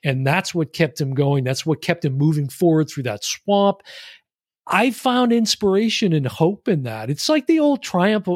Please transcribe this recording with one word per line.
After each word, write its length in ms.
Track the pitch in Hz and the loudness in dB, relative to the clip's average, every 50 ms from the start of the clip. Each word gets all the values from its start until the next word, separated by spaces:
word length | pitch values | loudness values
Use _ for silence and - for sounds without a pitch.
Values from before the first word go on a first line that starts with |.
and 240 | - 147 131 131 135 | -4 -2 -2 0 0
that's 260 | 135 160 190 190 - - | 0 0 0 -2 -2 -2
what 180 | 170 151 - | -4 -4 -4
kept 280 | - - 165 151 - - | 0 -2 -2 -2 0 -4
him 140 | 147 135 131 | -4 -2 0
going. 300 | 135 143 139 143 139 123 | 0 2 2 2 0 0
That's 200 | 127 131 - - | -2 -4 -4 -2
what 160 | 156 151 156 | -2 -4 -2
kept 220 | - - 165 - - | -2 -4 -4 -2 -2
him 140 | 143 131 135 | -4 -2 2
moving 300 | 147 160 156 147 143 131 | 2 2 2 0 -2 -6
forward 400 | - - 185 170 160 156 151 - | -4 0 2 2 4 2 0 -2
through 140 | - 143 123 | -4 -8 -6
that 180 | 120 104 101 | -6 -6 -6
swamp. 600 | - - - - - 202 202 202 202 202 196 - - - - - - - - _ _ _ _ _ _ _ _ _ _ | -8 -8 -10 -8 -2 0 2 4 4 2 2 -2 -8 -20 -20 -20 -20 -20 -20 _ _ _ _ _ _ _ _ _ _
I 240 | - 175 190 233 269 | -2 0 2 2 2
found 420 | 226 - - 254 247 254 247 240 | 0 0 -2 0 2 2 2 2
inspiration 800 | 233 233 220 208 - - 214 190 190 202 233 220 - - 226 185 | 2 2 2 0 -2 0 0 2 2 2 0 0 -2 0 0 2
and 140 | 160 151 135 | 2 0 0
hope 400 | 123 - - 160 175 202 - - | -2 0 2 2 2 0 -2 -2
in 160 | 247 185 143 | -2 0 0
that. 260 | 127 117 110 110 110 123 | -2 -4 -6 -6 -6 -6
It's 200 | 147 - - - | -6 -4 0 0
like 180 | 311 302 - | 0 0 2
the 140 | - 330 320 | 2 2 4
old 220 | 294 294 277 - - | 4 2 2 0 -4
triumph 420 | - - 175 180 208 214 214 - 185 175 | -4 0 0 2 2 2 0 0 -2 -4